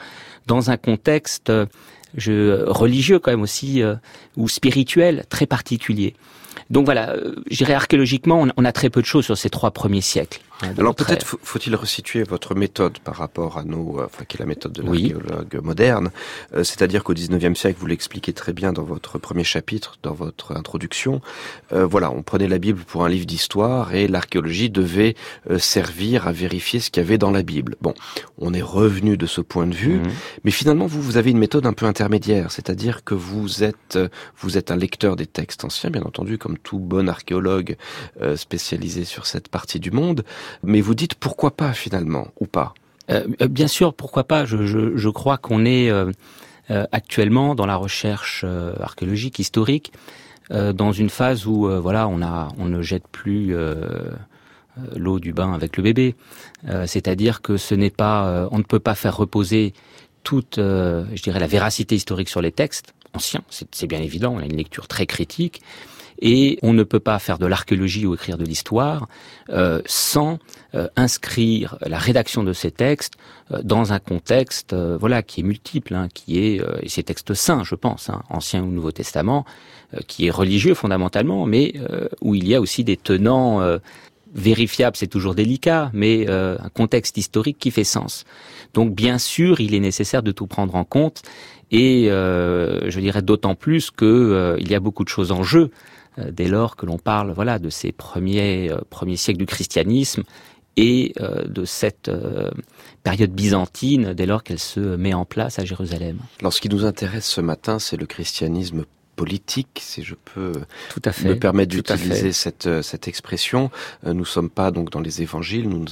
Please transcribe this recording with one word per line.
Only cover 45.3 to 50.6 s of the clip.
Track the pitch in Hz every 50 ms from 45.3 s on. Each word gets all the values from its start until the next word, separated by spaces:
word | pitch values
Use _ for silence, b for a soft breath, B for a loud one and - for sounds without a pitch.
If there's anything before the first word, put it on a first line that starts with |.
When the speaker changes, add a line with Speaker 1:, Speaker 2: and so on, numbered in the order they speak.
| 139
Speaker 1:
qu'on | - - - 113 107 113
est, | 123 127 127 123 117
euh, | 104 98 92 92 95 - B B B B B B B B B -
euh, | 107 101 104 -
actuellement | - 113 - - - 113 104 104 117 131 139 147 143
dans | 113 101
la | 101 98
recherche, | 90 98 101 - - - 107 104 98 - - - - 98
euh, | 90 90 87 85 87 - -
archéologique, | - - - - 90 92 104 104 120 131 - -
historique, | 98 - - 110 110 113 143 156 - - B B B B B B B B B B B B
euh, | 104 104